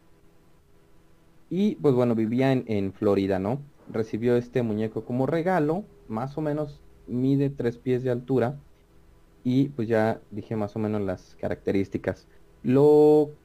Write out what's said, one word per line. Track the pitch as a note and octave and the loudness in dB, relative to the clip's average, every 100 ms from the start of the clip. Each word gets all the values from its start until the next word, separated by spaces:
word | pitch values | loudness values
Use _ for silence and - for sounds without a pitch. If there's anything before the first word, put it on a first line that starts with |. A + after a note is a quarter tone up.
| _ _ - - _ - _ - _ - _ - _ - - | _ _ -20 -20 _ -20 _ -20 _ -20 _ -20 _ -20 -6
Y, | E3+ G#3 - | 0 0 2
pues, | D3+ | 2
bueno, | B2 B2 | 4 2
vivía | A2+ A2 A#2+ C3+ | 2 0 2 2
en, | B2+ - | 0 0
en | G#2 G2 | -2 -2
Florida, | - G#2 G2 G2 F#2+ | 0 2 2 2 0
¿no? | G2 C#3+ - - - | -2 -4 -8 -20 -8
Recibió | A2 A2 G#2+ A#2+ A#2+ | -6 -4 -2 0 0
este | A#2+ B2+ | 0 -4
muñeco | A#2 G#2+ A2 A2+ | -2 -2 -4 -6
como | - B2 C3+ | -6 -2 0
regalo, | E3 F3 F#3 D3 F3+ G#3+ - - | 0 0 0 0 -2 -8 -18 -10
más | A2 C#3 D#3 | -8 -6 -6
o | |
menos | D3+ D3+ C#3+ - - - - | -4 -4 -6 -12 -20 -20 -8
mide | B2 C3 C#3 C#3 | -2 0 2 0
tres | C#3 A#2+ - | -2 -4 -4
pies | B2+ B2 | -2 -2
de | B2+ | -2
altura, | B2 - B2+ A#2 C#3 - - _ - - - - _ | -4 -2 0 0 -4 -16 -20 _ -20 -20 -20 -20 _
y, | B2+ C3 C#3 | 0 0 0
pues, | C#3+ A2 | -2 0
ya | A2 A2 - - | 2 2 -2 -8
dije | G#2 - A2 | -14 -8 -6
más | G2+ A2+ | -6 -4
o | |
menos | G#2+ G#2+ | -4 -2
las | F#2+ F2+ - - | -4 -6 -10 -10
características. | G2 F2+ G2 G2 F#2+ - F#2+ - - - - - | -8 -6 -2 -2 -2 -4 -6 -8 -12 -20 -20 -8
Lo | - C3 D3 D3+ D3+ D3+ D3 - | 0 4 6 8 6 6 2 -6